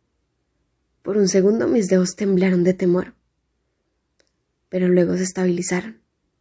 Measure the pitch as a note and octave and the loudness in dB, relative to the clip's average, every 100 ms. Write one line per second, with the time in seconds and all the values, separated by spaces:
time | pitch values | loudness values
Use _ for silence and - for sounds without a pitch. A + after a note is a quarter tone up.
0 | _ _ _ _ _ _ _ _ _ _ | _ _ _ _ _ _ _ _ _ _
1 | - G#3 F#3+ F#3+ F#3+ A3+ B3 A#3+ F#3 F#3 | -4 0 2 2 2 2 0 0 2 0
2 | F3+ - G3+ F#3 F#3 F3+ F3 F#3 F3+ F3+ | 0 -2 -2 0 2 2 0 0 0 0
3 | - - _ _ _ _ _ _ _ _ | -4 -12 _ _ _ _ _ _ _ _
4 | _ _ _ _ _ _ _ F#3 F3+ F3+ | _ _ _ _ _ _ _ -2 2 2
5 | F3 F3+ F#3 - F#3 F3 F#3 F3+ A3 - | 2 0 -4 -4 -2 -2 -4 -6 -6 -14
6 | _ _ _ _ | _ _ _ _